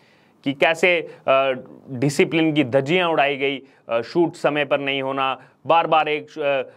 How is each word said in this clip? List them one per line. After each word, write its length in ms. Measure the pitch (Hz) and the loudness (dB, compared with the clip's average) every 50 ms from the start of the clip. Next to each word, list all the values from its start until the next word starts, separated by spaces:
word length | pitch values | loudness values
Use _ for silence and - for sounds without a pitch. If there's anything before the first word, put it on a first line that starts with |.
| _ _ _ _ _ _ _ _ - | _ _ _ _ _ _ _ _ -6
कि 80 | 143 | -4
कैसे, 560 | 135 - 185 165 165 160 - 180 175 165 151 - - - - - | -2 2 2 2 2 2 2 2 2 2 -2 -6 -12 -4 0 2
अ, 240 | 135 135 135 135 131 127 - - - 64 - - | 4 4 4 2 -2 -4 -8 -16 -20 -20 -16 -10
डिसिप्लिन 600 | 135 120 127 147 147 - 180 147 160 165 160 160 | -4 -2 -2 0 2 2 0 2 2 0 0 0
की 120 | 147 151 143 | 2 0 0
धज्जियां 460 | 120 123 139 135 139 175 185 175 170 | 2 0 0 0 0 0 0 0 0
उड़ाई 260 | 160 151 139 143 143 | 2 2 2 0 0
गई, 260 | 131 139 139 139 131 - - _ _ _ - | -2 -2 -4 -4 -6 -10 -16 _ _ _ -4
अ, 120 | 113 117 | -4 -4
शूट 340 | 113 - - 175 170 156 156 | -2 -2 0 0 0 0 -2
समय 300 | - - 156 147 147 147 | -2 -2 -2 0 0 -2
पर 160 | 135 147 143 | 0 -2 -2
नहीं 220 | 143 139 139 139 | -2 -2 -4 -4
होना, 380 | 135 135 135 135 135 135 127 - - - _ _ - | -4 -4 -4 -2 -2 -4 -4 -6 -10 -20 _ _ -2
बार-बार 420 | 131 160 165 160 156 160 156 151 151 | 2 2 2 2 2 2 2 2 0
एक, 300 | 151 151 151 151 - 156 | -2 -6 -6 -10 -8 -4
अ, 240 | 147 143 139 135 123 - - | -2 -2 0 -2 -4 -6 -12